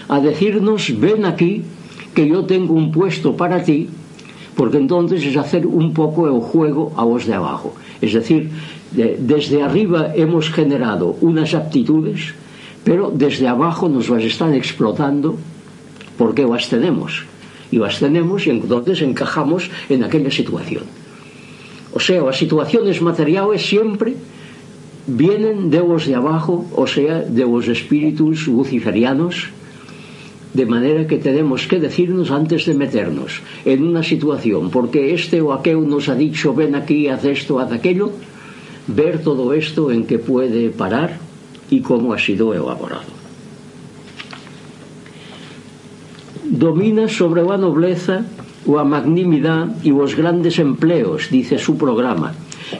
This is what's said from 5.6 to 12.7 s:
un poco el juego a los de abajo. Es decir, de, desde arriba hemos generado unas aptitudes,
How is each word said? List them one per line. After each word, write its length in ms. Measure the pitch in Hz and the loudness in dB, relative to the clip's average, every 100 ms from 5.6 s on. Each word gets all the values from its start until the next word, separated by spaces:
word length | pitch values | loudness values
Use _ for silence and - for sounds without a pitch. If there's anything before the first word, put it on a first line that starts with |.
| 165 | 2
un 280 | 175 160 | 2 0
poco 320 | 160 151 175 156 | 2 0 2 2
el 140 | 123 | 2
juego 520 | 113 165 151 143 156 - | 2 2 2 0 -2 0
a 80 | |
los 220 | 117 120 110 | 0 0 0
de 80 | |
abajo. 400 | 98 78 71 - - - - | -2 -4 -6 -10 -12 -14 -4
Es 120 | 110 | 0
decir, 380 | 113 113 160 - - - - - | 0 2 0 0 -10 -14 -16 -6
de, 260 | 127 113 - | 0 0 0
desde 440 | 127 147 143 143 | 2 2 2 0
arriba 500 | 143 180 208 170 151 | 2 2 2 0 0
hemos 360 | - 156 165 151 | 0 2 2 0
generado 680 | - 143 139 117 98 87 - | 0 2 2 0 0 -2 2
unas 340 | 165 160 147 | 2 2 0
aptitudes, 800 | 165 - 139 117 156 180 - - - - - - | -2 0 0 2 2 0 -4 -8 -12 -18 -20 -20